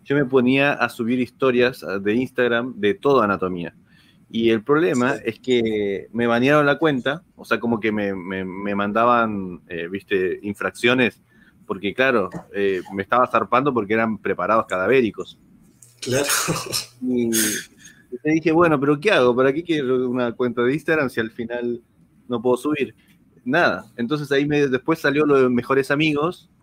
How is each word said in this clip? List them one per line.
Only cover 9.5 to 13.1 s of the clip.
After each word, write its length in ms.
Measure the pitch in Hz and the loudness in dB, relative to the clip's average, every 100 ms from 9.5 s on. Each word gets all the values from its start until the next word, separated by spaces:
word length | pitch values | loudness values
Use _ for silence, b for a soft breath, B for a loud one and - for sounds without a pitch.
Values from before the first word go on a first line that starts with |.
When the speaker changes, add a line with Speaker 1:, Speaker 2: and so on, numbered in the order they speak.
| 85 _ | -12 _
Speaker 1:
eh, 200 | 87 85 | -10 -8
viste, 520 | 95 - 98 92 80 | -10 -2 0 0 -4
infracciones, 800 | 104 101 95 - 120 127 117 - b b b b - | -8 -6 -8 0 0 2 0 -2 b b b b -12
porque 300 | 98 98 90 | -6 -6 0
claro, 340 | 131 123 92 87 - | 2 2 -2 -8 -10
eh, 300 | 98 98 92 82 | -2 -2 -2 -6
me 80 | 98 | -8
estaba 240 | 98 | -2